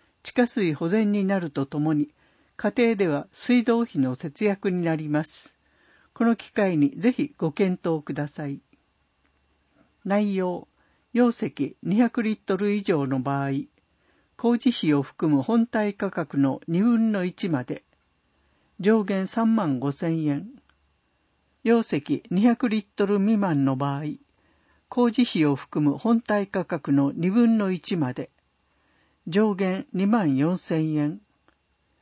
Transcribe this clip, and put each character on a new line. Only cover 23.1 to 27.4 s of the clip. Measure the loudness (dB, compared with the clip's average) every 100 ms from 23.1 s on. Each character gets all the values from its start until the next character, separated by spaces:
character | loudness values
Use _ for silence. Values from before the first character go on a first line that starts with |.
| 2
未 | 2 2
満 | 2 2 2
の | 0
場 | -2 -4
合、 | -6 -10 _ _ _ _ _ _ -8
工 | 0 2
事 | 2
費 | 0 2
を | 2
含 | 0 -4 0 0
む | 0
本 | 2 0
体 | 2 -2 -2
価 | -4
格 | -4 -6 0
の | 2 2
二 | 0 0
分 | 2